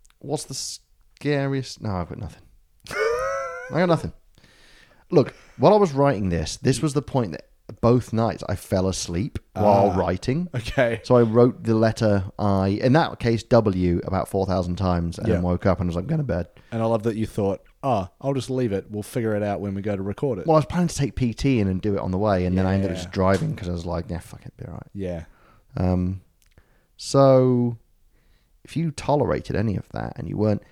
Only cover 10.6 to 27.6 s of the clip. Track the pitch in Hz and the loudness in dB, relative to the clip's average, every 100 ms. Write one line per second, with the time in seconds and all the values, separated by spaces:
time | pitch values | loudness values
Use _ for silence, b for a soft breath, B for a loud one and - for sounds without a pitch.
10.6 | - - 120 110 - 123 117 113 123 - | -4 0 0 0 4 6 6 6 6 4
11.6 | 113 113 110 - 110 101 95 - 104 98 | 0 2 2 2 2 2 0 -2 0 2
12.6 | 95 101 131 151 131 - 120 117 - 120 | 2 2 4 4 2 -2 -2 -2 4 4
13.6 | 107 92 90 87 - 92 - 98 95 92 | 4 2 2 2 0 -2 -2 -2 0 0
14.6 | 90 87 92 87 85 85 113 87 90 90 | -2 -2 0 2 0 -2 0 0 0 0
15.6 | 98 87 87 85 92 160 131 87 85 - | 2 0 0 -4 -2 -2 -2 -4 -6 -12
16.6 | b 113 113 113 110 107 107 - 98 95 | b -4 0 0 0 -2 -4 -2 -2 -2
17.6 | - _ 135 110 92 - 139 135 120 131 | -10 _ -2 -2 -2 -6 -4 -4 -4 -2
18.6 | 123 98 - 104 104 131 110 104 104 95 | -2 -2 -4 -8 -6 -4 -2 0 -2 -2
19.6 | 101 98 101 98 98 101 143 101 - 208 | -4 -4 -4 -4 -4 -4 -4 -2 2 2
20.6 | - 175 175 - 139 - 123 107 139 123 | 2 0 -2 0 -4 -2 -4 0 0 2
21.6 | 98 92 104 90 71 92 104 95 90 92 | 2 0 -2 -2 -2 -2 0 0 2 2
22.6 | 92 98 98 90 87 98 92 95 80 - | 2 2 0 -4 -6 0 2 2 0 -4
23.6 | 90 87 85 85 85 85 - - - - | -6 -6 -4 -6 -6 -8 -10 -18 -20 -16
24.6 | - - - 98 92 85 82 b b b | -14 -14 -14 -10 -8 -8 -10 b b b
25.6 | b - 90 90 90 92 - _ _ _ | b -2 0 2 0 -4 -10 _ _ _
26.6 | _ _ _ _ - 139 135 131 127 123 | _ _ _ _ 0 4 6 6 6 2